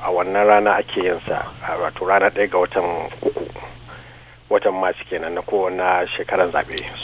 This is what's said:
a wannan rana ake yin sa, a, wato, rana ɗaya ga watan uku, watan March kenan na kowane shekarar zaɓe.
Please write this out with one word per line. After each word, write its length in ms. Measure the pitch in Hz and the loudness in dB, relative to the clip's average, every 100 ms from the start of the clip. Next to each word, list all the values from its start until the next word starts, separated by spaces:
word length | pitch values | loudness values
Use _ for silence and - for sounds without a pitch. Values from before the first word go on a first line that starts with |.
a 80 | - | -2
wannan 340 | 90 90 101 104 | 0 2 4 6
rana 300 | 104 104 101 | 8 6 2
ake 240 | - - | 0 -2
yin 160 | 90 85 - | -2 -2 -2
sa, 220 | - - - | -4 -6 -10
a, 140 | - 80 | -6 -4
wato, 240 | 85 - 90 | -4 -2 2
rana 220 | 98 98 | 4 4
ɗaya 220 | - 101 | 2 0
ga 80 | 90 | 2
watan 500 | 90 - 87 85 - - | 2 0 -2 -2 -6 -4
uku, 220 | - - - - - - - - - - - - - | -4 -4 -8 -12 -16 -16 -18 -18 -20 -20 -20 -14 0
watan 260 | 104 107 95 | 2 2 0
March 160 | 92 - - | 0 -2 -6
kenan 240 | 87 82 | -6 -4
na 80 | 87 | -6
kowane 640 | - 101 92 92 92 90 - - | -2 0 0 0 2 2 0 -6
shekarar 360 | 90 - - | -2 0 2
zaɓe. 260 | - - - - - | 0 -4 -6 -8 -12